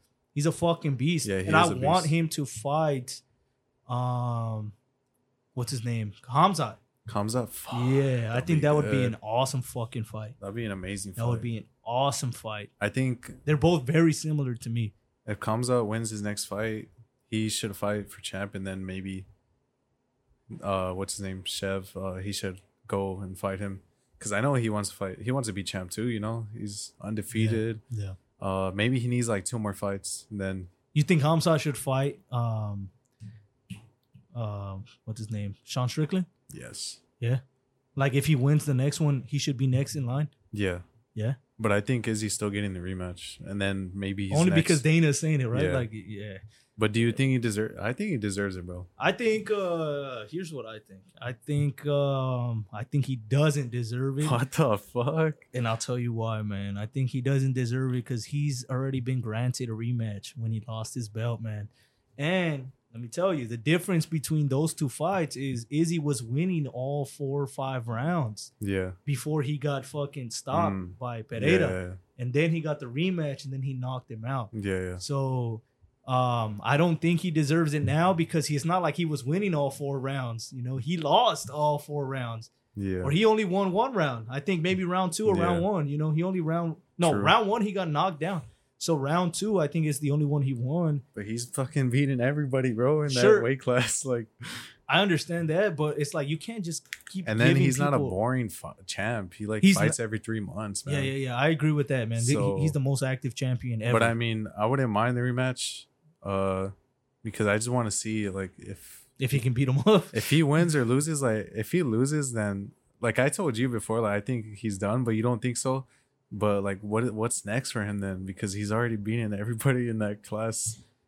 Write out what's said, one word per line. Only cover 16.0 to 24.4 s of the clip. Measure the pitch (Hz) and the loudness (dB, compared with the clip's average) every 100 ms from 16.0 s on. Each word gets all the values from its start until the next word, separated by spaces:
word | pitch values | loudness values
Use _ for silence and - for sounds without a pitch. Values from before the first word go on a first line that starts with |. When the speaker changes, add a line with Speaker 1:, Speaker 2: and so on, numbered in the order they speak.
| 110 | -4
Speaker 2:
his | 107 | -4
next | 104 104 | -4 -6
fight, | - 101 110 110 - _ - _ - | -6 -4 -4 -4 -10 _ -20 _ -6
he | 110 107 | -2 0
should | - 110 | -2 -4
fight | 98 104 104 101 | -2 -2 -2 -4
for | - | -12
champ, | - 95 101 | -10 -6 -6
and | 98 95 | -6 -6
then | 95 92 | -6 -6
maybe, | 92 95 95 95 - _ _ _ _ _ _ _ _ _ _ - - | -8 -8 -8 -12 -20 _ _ _ _ _ _ _ _ _ _ -18 -8
uh, | 101 95 92 | -2 0 0
what's | 92 95 - | -4 -6 -6
his | |
name? | 95 92 | -8 -8
Chev, | - - 98 98 95 95 | -8 -4 -2 -4 -6 -8
uh, | 95 92 | -8 -6
he | 101 | -6
should | 95 98 92 _ _ - | -4 -6 -8 _ _ -4
go | 98 98 95 | -2 -2 -6
and | 95 92 | -10 -6
fight | 98 95 | -4 -4
him. | 101 95 _ _ _ - | -6 -10 _ _ _ -12
'Cause | 107 | -4
I | 104 | 0